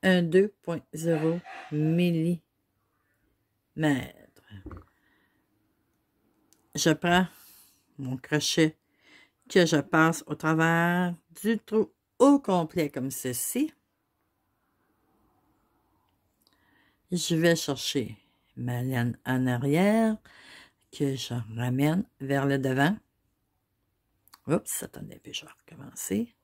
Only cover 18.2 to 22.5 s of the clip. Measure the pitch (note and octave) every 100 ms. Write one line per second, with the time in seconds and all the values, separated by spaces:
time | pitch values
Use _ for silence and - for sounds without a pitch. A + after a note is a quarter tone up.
18.2 | _ _ _ - A#2+ A#2+ B2+ B2+ A#2+ -
19.2 | - C3 B2+ B2 C#3 D3+ G3 A3 A3+ G#3+
20.2 | - - - - - _ _ - C#3+ C3
21.2 | - A#2+ G#2+ A2+ B2 B2+ D3 E3+ - _
22.2 | C3+ C#3 C#3